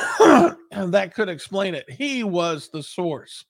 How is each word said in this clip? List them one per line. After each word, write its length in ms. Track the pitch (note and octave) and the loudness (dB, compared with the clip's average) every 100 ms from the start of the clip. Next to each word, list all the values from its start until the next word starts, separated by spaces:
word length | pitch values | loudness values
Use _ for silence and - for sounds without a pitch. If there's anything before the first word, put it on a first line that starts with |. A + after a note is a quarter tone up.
| - - - C#4 E4+ - _ | 2 4 6 8 6 0 _
and 200 | G3+ F#3 | -8 -2
that 200 | G3 F#3+ | 0 0
could 140 | - G#3 | -4 -4
explain 460 | D#3 - F#3+ G3 | -6 -8 -4 -4
it. 140 | D#3 - | -6 -10
He 340 | C3 C#4+ C4 | -8 -6 -4
was 440 | G#3+ F3 E3+ D#3 - | -4 -2 -2 -4 -8
the 140 | D#3+ | -14
source. 640 | C#3+ - F3 C#3 - - - | -12 -8 -6 -6 -12 -20 -20